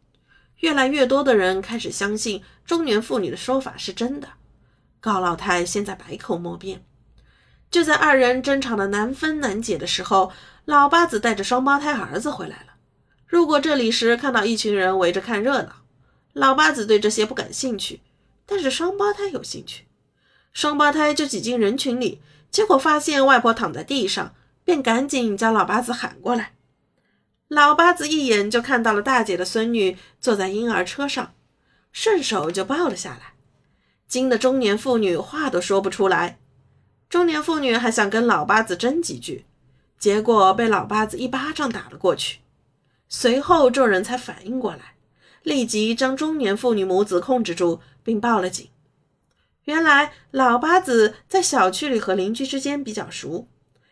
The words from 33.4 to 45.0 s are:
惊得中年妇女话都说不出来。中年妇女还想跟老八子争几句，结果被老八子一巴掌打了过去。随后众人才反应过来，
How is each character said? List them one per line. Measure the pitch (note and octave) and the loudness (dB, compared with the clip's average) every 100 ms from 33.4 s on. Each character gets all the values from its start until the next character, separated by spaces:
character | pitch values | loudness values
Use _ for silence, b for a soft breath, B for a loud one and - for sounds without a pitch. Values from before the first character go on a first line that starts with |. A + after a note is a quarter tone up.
| _ _ _ _ _ _ - | _ _ _ _ _ _ -6
惊 | B3 C4 | -2 0
得 | A3+ | 2
中 | B3+ C4+ | 2 2
年 | G#3+ G#3 | 2 0
妇 | C4+ A#3 | 0 2
女 | G3 E3+ | 2 0
话 | - D4+ D4 | -4 -6 -2
都 | F3 | -2
说 | F3 G3 | 0 0
不 | F#3+ | 0
出 | - G3 | 0 2
来。 | E3 E3+ - _ _ _ _ _ _ _ | 2 -2 -8 _ _ _ _ _ _ _
中 | F4 F4 | 0 2
年 | D4+ | 0
妇 | D4+ D#4 | -2 -2
女 | C4 A3+ | 0 0
还 | A#3+ | 0
想 | A3+ G3+ | 0 0
跟 | A3 A#3+ | 2 2
老 | F3 | 2
八 | D3+ G#3+ | 2 0
子 | A3 | 0
争 | F3 A#3+ D#4+ | -2 -2 -2
几 | E4 B2 | -4 -8
句， | - C3 - _ _ _ _ - | -12 -14 -16 _ _ _ _ -4
结 | G3+ G#3 | 0 2
果 | A3+ A3 F#3+ | 4 6 6
被 | G3+ A3+ | 4 2
老 | G3 - | 0 0
八 | G#3+ | -2
子 | G#3+ - | -2 -4
一 | B3 | -6
巴 | C4 D4 | -4 -6
掌 | D#4 C4+ | -4 -6
打 | G#3 - | -6 -12
了 | - | -2
过 | F#3 - | 0 0
去。 | - - _ _ _ _ _ _ - | -4 -10 _ _ _ _ _ _ -14
随 | - A#3+ B3+ | 0 2 2
后 | C#4+ E4+ B3+ | 4 6 6
众 | C4 B3 | 4 4
人 | F#3 | 2
才 | G#3+ B3 | 0 -6
反 | - - F#3+ | -8 -12 -8
应 | B3+ | -6
过 | A3 | -6
来， | D#3+ - _ | -8 -18 _